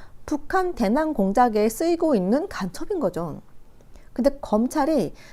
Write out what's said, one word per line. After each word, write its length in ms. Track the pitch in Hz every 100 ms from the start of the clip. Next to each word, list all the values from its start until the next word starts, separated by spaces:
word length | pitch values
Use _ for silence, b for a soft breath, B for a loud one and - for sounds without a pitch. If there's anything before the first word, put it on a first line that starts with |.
| B - -
북한 480 | 294 - 381 359
대남 400 | - 202 254 311
공작에 560 | 285 190 202 247 214 214
쓰이고 460 | - 330 339 330 247
있는 320 | 180 254 403
간첩인 520 | - 190 - 330 392
거죠. 420 | 208 160 170 143 - - - - b b b
근데 200 | - 247 -
검찰이 720 | - 214 247 302 277 311 151 B B